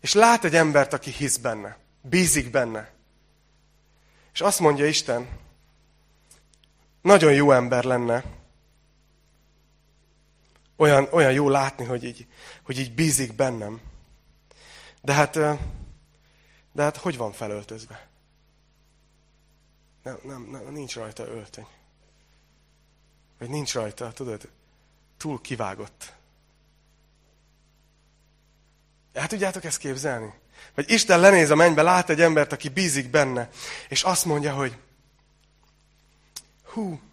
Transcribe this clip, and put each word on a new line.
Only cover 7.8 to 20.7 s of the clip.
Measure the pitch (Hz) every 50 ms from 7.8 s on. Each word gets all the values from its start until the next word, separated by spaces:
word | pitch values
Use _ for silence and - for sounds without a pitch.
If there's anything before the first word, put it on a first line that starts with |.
| 117
lenne, | 127 127 123 120 117 117 123 131 - - - _ _ _ _ _ _ _ _ _ _ _ _ _ _ _ _ _ _ _ _ _ _ _ _ _ _ _ _ _ _ _ _ _ _ _ _ _ _ _ _ _ _ _ _ _ _ _
olyan, | - 156 151 143 135 139 139
olyan | 160 170 151 131
jó | 131 139 147 139
látni, | 135 139 135 135 - - 123
hogy | 117 127 120 117
így, | 123 117 - 120 _ _ - - - - -
hogy | _ - 135 127
így | 135 123 113
bízik | 123 165 160 139 - 135 117 110
bennem." | 110 139 131 120 113 107 101 110 113 - - - - _ _ _ _ _ _ _ _ _ _ _ _ - - - - - - _ _
De | - 135
hát, | 139 147 147 - -
ö, | 160 151 151 151 139 - - - - - - - _ _ _ _ _ _ _ _ _ _ _ _ _ _ _
de | _ 143
hát | 147 151 -
hogy | - - 185 151
van | 123 117 104
felöltözve? | 98 - 117 104 104 104 101 - 110 110 113 117 107 - - _ _ _ _ _ _ _ _ _ _ _ _ _ _ _ _ _ _ _ _ _ _ _ _ _ _ _ _ _ _ _ _ _ _ _ _ _ _ _
Nem, | _ 127 131 -
nem, | - 131 139 127 117 -
nem, | 131 131 - 135